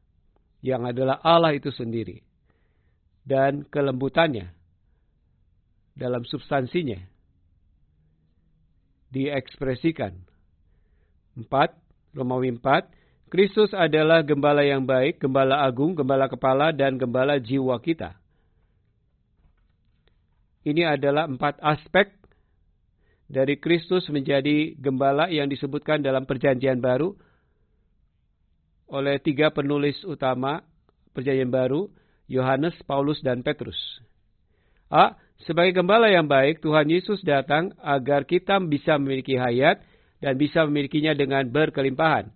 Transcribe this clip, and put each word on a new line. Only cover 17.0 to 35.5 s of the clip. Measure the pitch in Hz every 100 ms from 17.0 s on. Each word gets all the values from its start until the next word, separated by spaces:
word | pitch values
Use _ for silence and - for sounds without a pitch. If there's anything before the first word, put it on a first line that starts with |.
| 123 123 135 143
jiwa | 113 135 131 120
kita. | 160 165 85 - _ _ _ _ _ _ _ _ _ _ _ _ _ _ _ _ _ _ _ _ _ _ _ _ 151
Ini | 151 170 143
adalah | 143 143 160
empat | 127 147 -
aspek | 151 151 - 185 202 _ _ _ _ _ _ _ _ _ _ _ -
dari | 135 135 143
Kristus | 160 170 165 185 175
menjadi | 147 135 139 143 147 156 -
gembala | 135 131 139 139 175
yang | 156 143
disebutkan | 139 143 143 - 151
dalam | 139 131 131
Perjanjian | 131 139 127 135 127
Baru | 127 127 175 - _ _ _ _ _ _ _ _ _ _ _ _ _ _ _ _ _
oleh | 139 139 139
tiga | 160 139 156
penulis | 151 139 143 143 135 196
utama | 147 131 127 135 156 - _ _ _ _
Perjanjian | - 131 131 127
Baru, | 127 127 143 202 _ _ _ -
Yohanes, | 127 127 135 165 - -
Paulus, | 139 143 151
dan | 135 123
Petrus. | 123 147 90 - - - - _ _ _ _ _ _ _ -
A, | 151 202 - _ _
sebagai | -